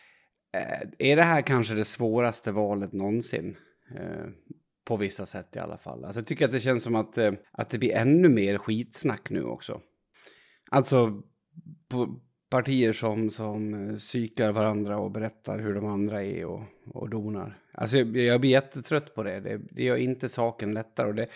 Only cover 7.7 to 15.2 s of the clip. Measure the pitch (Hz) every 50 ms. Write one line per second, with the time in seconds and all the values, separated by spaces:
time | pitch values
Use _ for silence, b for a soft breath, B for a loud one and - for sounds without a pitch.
7.7 | - 107 123 117 - 113 113 131 151 175 185 160 123 107 98 98 101 98 - -
8.7 | 110 113 120 - - - - 139 107 98 - - 113 80 65 60 58 - - -
9.7 | - - - _ _ _ _ _ b b b b b b b b b b b b
10.7 | - 139 127 - 143 127 117 110 104 101 - _ _ _ _ _ _ - - 107
11.7 | 104 _ _ - 127 123 123 65 - 127 _ _ _ _ _ - 131 127 117 139
12.7 | 135 127 120 110 110 - 113 113 107 110 110 107 104 - 110 107 104 107 107 107
13.7 | 104 104 98 104 107 104 - - - 123 113 110 - - 113 107 104 92 90 107
14.7 | 107 104 104 101 101 104 104 101 98 110